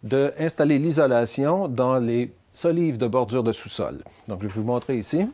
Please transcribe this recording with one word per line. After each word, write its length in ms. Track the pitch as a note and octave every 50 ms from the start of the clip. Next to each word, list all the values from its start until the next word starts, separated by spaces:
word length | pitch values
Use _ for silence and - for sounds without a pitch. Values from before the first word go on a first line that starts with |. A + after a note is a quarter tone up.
| -
d'installer 760 | A2+ A#2 C3+ C#3 C#3+ C#3 - D#3 E3 - - D#3 D3 D3+ C#3
l'isolation 880 | C#3+ E3+ D#3+ D3 D#3 C3+ B2+ A#2 A#2 A#2 - - C#3 C#3+ E3 F#3+ G3 F3
dans 300 | C3+ A2+ B2+ B2+ B2+ C3
les 360 | A#2+ A#2 A#2 A#2+ B2 A#2+ - _ _ _ _
solives 460 | - - E3+ E3 E3+ E3+ D#3+ C#3 A2
de 80 | B2
bordure 360 | A#2+ G#2 B2+ B2+ G#2+ A2+ C3 A#2+
de 100 | A2+ A2
sous-sol. 500 | - - G#2+ - - G#2 B1+ B1+ C#2 - - - - - -
Donc, 140 | G#2+ F2+ G2+
je 60 | G#2+
vais 60 | F#2+
vous 100 | A2 G#2+
montrer 340 | A2+ B2 B2 A#2 - C3+ A#2+
ici. 320 | G#2 - - D#3 F#3+ A3+